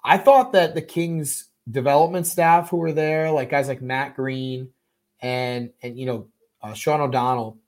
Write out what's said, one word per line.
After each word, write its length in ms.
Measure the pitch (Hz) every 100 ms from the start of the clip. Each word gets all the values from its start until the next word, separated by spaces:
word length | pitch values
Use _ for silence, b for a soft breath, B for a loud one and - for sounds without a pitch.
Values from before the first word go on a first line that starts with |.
I 160 | - 190
thought 340 | 277 269 254
that 220 | 190 165
the 80 | 160
Kings 680 | 156 170 170 165 143 - - _ -
development 560 | 110 139 143 165 180 175
staff 420 | - 165 170 170
who 80 | 175
were 120 | 165
there, 400 | 151 156 156 160
like 180 | 151 127
guys 200 | 143 135
like 120 | 131
Matt 360 | 127 131 135 -
Green 540 | 131 131 131 127 131 _ _ _ _ _
and, 500 | 127 127 123 123 120 _
and, 120 | 123 120
you 100 | 127
know, 200 | 113 - _ _ _
uh, 100 | 107
Sean 260 | 107 - 151
O'Donnell 580 | 143 127 123 123 113 -